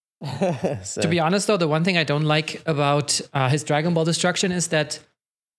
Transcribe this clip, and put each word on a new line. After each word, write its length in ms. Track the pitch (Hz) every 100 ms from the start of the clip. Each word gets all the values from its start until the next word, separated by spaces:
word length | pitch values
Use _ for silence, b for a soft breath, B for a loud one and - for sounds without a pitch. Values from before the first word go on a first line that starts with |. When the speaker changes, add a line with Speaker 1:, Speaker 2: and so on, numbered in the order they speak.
| _ -
Speaker 1:
<laughs> 640 | 147 - 185 139 180 120
So 160 | 95 -
Speaker 2:
To 60 | 165
be 120 | 170
honest, 260 | 160 196 190
though, 100 | 202
the 120 | 160
one 160 | 156
thing 120 | 175 175
I 60 |
don't 200 | 147 147
like 380 | 151 151 156 - -
about, 540 | 147 143 143 139 - -
uh, 160 | 139 131
his 140 | 147
Dragon 300 | 151 151 165
Ball 100 | 165
destruction 480 | 160 160 180 175 196
is 160 | 180 165
that 300 | 160 147 - - _ _ _ _